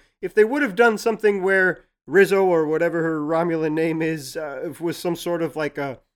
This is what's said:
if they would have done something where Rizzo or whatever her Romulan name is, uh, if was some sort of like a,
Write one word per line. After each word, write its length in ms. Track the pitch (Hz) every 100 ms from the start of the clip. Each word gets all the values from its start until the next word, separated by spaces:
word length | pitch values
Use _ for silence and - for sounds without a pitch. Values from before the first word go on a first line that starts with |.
| _ _
if 100 | 180
they 100 | 214
would 200 | 214 285
have 120 | 269 180
done 220 | 233 214
something 460 | 233 220 214 202
where 420 | 185 190 185 160 _ _ -
Rizzo 360 | 165 185 196
or 220 | 185 170 151
whatever 380 | 156 170 170
her 160 | 165 156
Romulan 520 | 147 160 170 165 156
name 280 | 156 165 160
is, 340 | 160 160 131 165
uh, 260 | 156 131 160
if 160 | 135
was 160 | 165 151
some 180 | 180 170
sort 280 | 175 170
of 120 | 165 156
like 220 | 147 147
a, 220 | 139 - _